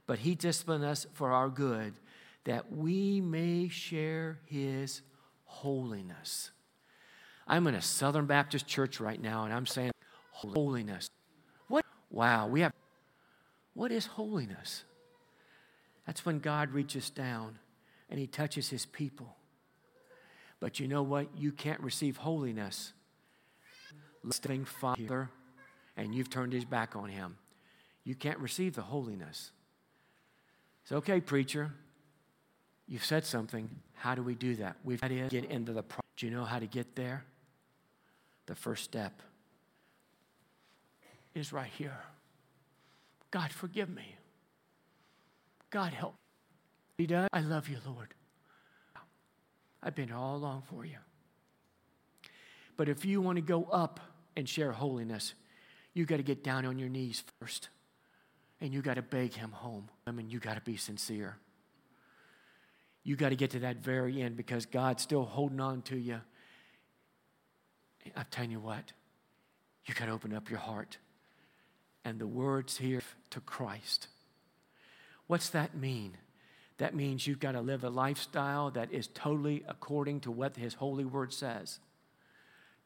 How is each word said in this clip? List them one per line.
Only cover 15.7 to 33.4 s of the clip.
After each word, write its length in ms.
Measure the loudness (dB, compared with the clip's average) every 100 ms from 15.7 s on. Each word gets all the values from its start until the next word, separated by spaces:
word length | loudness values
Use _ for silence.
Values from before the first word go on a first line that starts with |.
| _ _ _ -8
That's 180 | -2
when 140 | 2 2
God 320 | 4 4 4
reaches 400 | 2 0 0 -4
down 480 | -4 -2 -2 -6 -10 -20 _ _ -20 -8
and 120 | -4
He 80 | -4
touches 400 | -2 -2 0 -2
His 180 | -4 -6
people. 500 | -4 -6 -6 -16 -18 _ _ _ _ _ _ -20 -20 -20 -20 -20 -6
But 180 | -4 -2
you 80 | 0
know 160 | 2
what? 340 | 2 2 0 -2
You 140 | -2
can't 300 | 0 -2 -2
receive 380 | -2 0 0 0
holiness. 760 | 0 0 0 -2 -4 -6 -10 -14 _ _ _ _ _ _ -20 -20 -20 -20 -20 -10
Living 420 | -4 -2 0 -2
Father, 680 | -4 -2 0 0 0 -2 -2 -8 -20 -20 -20 -20 -14 -6
and 180 | -2
you've 160 | 0 0
turned 220 | 0 0
His 120 | 0
back 300 | 0 0 0
on 140 | -4 -8
Him. 300 | -8 -8 -10 _ _ _ -20 -20 _
You 100 | -8
can't 240 | -2 -2 -2
receive 380 | -2 0 0 0
the 60 |
holiness. 680 | -4 -2 -2 -6 -8 -10 -14 -18 _ _ _ _ _ _ _ _ _ _ _ _
It's 100 | -2
okay, 280 | 0 4 4
preacher. 540 | 6 4 4 0 -2 -6 -16 _ _ _ _ _ _ _ _ _ -10
You've 180 | -4
said 200 | 2 2
something. 580 | 2 -2